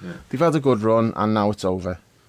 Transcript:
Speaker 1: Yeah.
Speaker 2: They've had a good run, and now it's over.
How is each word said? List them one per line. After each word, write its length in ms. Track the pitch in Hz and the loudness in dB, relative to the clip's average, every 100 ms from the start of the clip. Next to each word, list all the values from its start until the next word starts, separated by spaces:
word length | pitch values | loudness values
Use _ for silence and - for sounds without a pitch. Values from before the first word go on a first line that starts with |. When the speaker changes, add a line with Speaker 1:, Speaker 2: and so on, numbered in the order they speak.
Speaker 1:
Yeah. 80 | 90 85 - | -14 -14 -10
Speaker 2:
They've 100 | 127 | 0
had 160 | 165 156 | 0 2
a 40 | |
good 220 | 135 117 | 2 2
run, 300 | 110 113 113 - | 2 2 2 0
and 180 | 107 | 0
now 160 | 110 104 | 2 0
it's 160 | 104 95 | 0 -2
over. 320 | 92 90 90 _ _ | -4 -4 -8 _ _